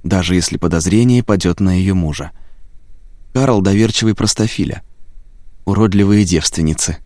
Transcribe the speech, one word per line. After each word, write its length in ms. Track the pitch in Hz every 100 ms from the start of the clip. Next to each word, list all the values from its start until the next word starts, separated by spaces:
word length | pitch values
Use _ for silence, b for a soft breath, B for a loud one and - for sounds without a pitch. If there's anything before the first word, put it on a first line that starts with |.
даже 320 | 85 95 87
если 220 | 90 82 -
подозрение 640 | 85 82 87 107 123 123
падет 380 | 113 98 90 85
на 180 | 98 90
ее 160 | 95
мужа. 360 | 95 80 71 71 - - - - - - - - - -
Карл 280 | 131 135 107
доверчивый 520 | 95 101 110 - 110
простофиля. 720 | 104 107 - 107 - - - - - - - - - - -
Уродливые 640 | - 98 110 101 98 104
девственницы. 720 | 92 85 - - 78 78 - 80